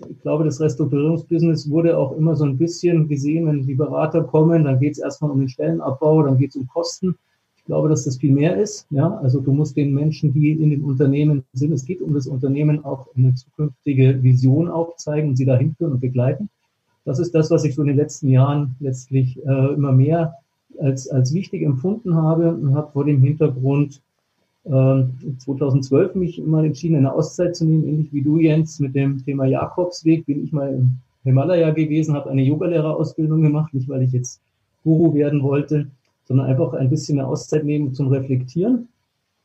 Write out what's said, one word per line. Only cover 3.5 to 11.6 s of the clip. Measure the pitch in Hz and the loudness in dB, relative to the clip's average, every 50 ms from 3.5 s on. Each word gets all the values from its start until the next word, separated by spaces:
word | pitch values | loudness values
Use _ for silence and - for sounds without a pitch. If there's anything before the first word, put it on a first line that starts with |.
| 151 143 131 | 0 -2 -2
die | 131 135 | -2 -2
Berater | 135 151 135 139 147 156 156 - 165 160 | -2 -2 -2 -2 -2 -2 0 0 -2 0
kommen, | - - 156 156 165 170 160 147 | 0 2 4 4 4 4 4 4
dann | 139 135 127 | 2 2 2
geht's | 143 147 - - | 2 0 -2 -4
erstmal | - 143 139 - 151 147 | -6 -8 -6 -4 -4 -2
um | 139 135 | 0 0
den | 135 127 | -2 -2
Stellenabbau, | - - 151 165 165 165 - - 131 - 156 151 156 160 | -2 -4 -2 -2 -2 -2 -4 -6 -4 0 2 2 4 4
dann | 147 135 135 131 | 4 4 2 2
geht's | 139 - - | 0 0 -4
um | 135 127 | -8 -10
Kosten. | 127 - 165 165 - - - 185 185 - - _ _ _ _ _ _ _ _ | -8 -6 -6 -6 -6 -6 -4 -4 -4 -4 -6 _ _ _ _ _ _ _ _
Ich | _ | _
glaube, | - 147 156 151 151 | -4 -2 0 0 2
dass | 156 - - | 0 0 -2
das | 143 127 | -4 -4
viel | - - 135 | 0 2 2
mehr | 139 143 147 175 185 | 4 4 2 2 0
ist. | 202 214 208 - - - - | 0 -2 -2 -6 -12 -12 -6
Ja? | 147 139 156 180 214 - | -2 0 0 0 0 -2
Also | 143 123 135 139 | 0 0 0 0
du | 127 135 | 0 0
musst | 135 147 151 - - | 0 0 0 -2 -2
den | 151 143 143 | -2 -2 0
Menschen, | 139 139 151 156 156 - 160 147 | 0 0 0 -2 -2 0 0 0
die | 127 151 147 151 | 2 2 2 2
in | 156 156 151 151 | 2 2 2 2
dem | 147 - 147 | 2 0 -2
Unternehmen | 143 131 127 147 135 139 147 151 151 147 135 - _ | -2 0 0 2 2 2 2 2 2 0 0 -2 _
sind, | - 127 | -6 -4